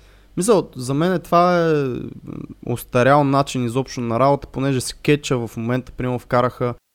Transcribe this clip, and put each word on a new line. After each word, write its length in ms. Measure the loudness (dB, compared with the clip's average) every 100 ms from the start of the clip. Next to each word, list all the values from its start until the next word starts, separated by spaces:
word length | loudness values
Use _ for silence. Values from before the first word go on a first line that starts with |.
| -20 -20 _ -2
мисъл, 320 | 2 2 2 -6
за 180 | -4
мен 200 | 0 0
е, 60 | 0
това 500 | 2 4 4 4 2
е 160 | 0 -2 -4 -8 -12 -14 -12 -14 -12 -6
остарял 580 | -6 -2 2 4 4
начин 420 | 4 2 0 -2 -4
изобщо 360 | -4 -4 -6
на 180 | -4 2
работа, 280 | 2 2 -2
понеже 340 | -6 -2 -2
скетча 560 | -4 -4 0 0 0 -4
в 200 | -4 -6
момента, 340 | -4 -4 -4
примерно, 280 | -6 -4 -4
вкараха, 540 | 0 0 0 -2 -6 -6 _